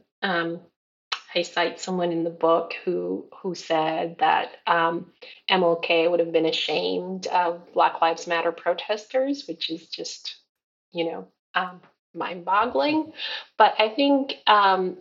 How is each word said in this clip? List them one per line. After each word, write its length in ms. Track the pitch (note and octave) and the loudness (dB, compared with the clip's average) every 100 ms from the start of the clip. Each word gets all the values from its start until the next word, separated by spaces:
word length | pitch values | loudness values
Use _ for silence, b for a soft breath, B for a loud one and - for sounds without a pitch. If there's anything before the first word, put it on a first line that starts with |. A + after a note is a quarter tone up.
| _ _ | _ _
um, 380 | G3 F3 E3 E3+ - _ _ _ _ - - | -2 -2 -2 -6 -12 _ _ _ _ -10 -4
I 80 | F3 | -4
cite 360 | E3 - E3 - | -2 -2 -2 -4
someone 320 | - F#3 F3 | -4 -2 0
in 120 | E3 | 0
the 60 | E3 | -4
book 440 | E3+ E3 E3 - - | 0 2 2 0 -6
who, 440 | - F3 F3 F#3+ - - | -4 -4 -4 -6 -8 -10
who 140 | F#3+ E3 | -8 -8
said 600 | - E3 D#3 D#3+ E3+ F3 | -2 0 0 -2 -4 0
that, 380 | D#3+ D#3 - - - | 2 2 -2 -6 0
um, 400 | E3+ E3 E3+ F3+ _ B B - | 2 2 0 -8 _ B B 0
M 140 | F#3+ | 2
L 140 | E3+ E3 | 4 2
K 300 | - E3+ E3 | 2 2 4
would 120 | E3+ | 2
have 140 | E3 | 2
been 120 | E3 D#3+ | 2 2
ashamed 840 | D#3+ - E3 F3+ F#3 F3+ F#3 - | 0 -2 -2 0 -2 -4 -8 -2
of 460 | F3+ F3 F3 - | 0 0 -2 -4
Black 280 | F#3 E3 - | 2 2 2
Lives 260 | E3 E3 F3 | 0 0 -2
Matter 240 | E3+ E3+ | -2 -2
protesters, 960 | E3 E3+ F3+ - G#3+ - C4 C4+ C#4 - | -2 -4 -4 -4 -6 -2 -2 0 -4 -8
which 220 | E3 - | -10 -8
is 180 | E3 - | -8 -12
just, 480 | - - - - - _ _ _ _ _ | -12 -10 -12 -14 -16 _ _ _ _ _
you 140 | F3 E3 | -6 -4
know, 220 | F3 F#3 _ _ F3+ | -6 -14 _ _ -4
um, 260 | F#3 F3+ _ _ _ | -4 -10 _ _ _
mind-boggling. 1000 | E3+ - F3+ F3+ G3 A#3+ C4 D4 D#4 D#4 B B B B - | -10 -10 -8 0 2 2 2 2 0 -2 B B B B 4
But 160 | G#3+ - | 4 6
I 100 | A3 | 0
think, 460 | C#4+ C#4 C#4 C4+ - - | 2 2 4 0 -2 4
um, 500 | G#3 G3 F#3 F#3 F3+ | 6 6 4 0 -6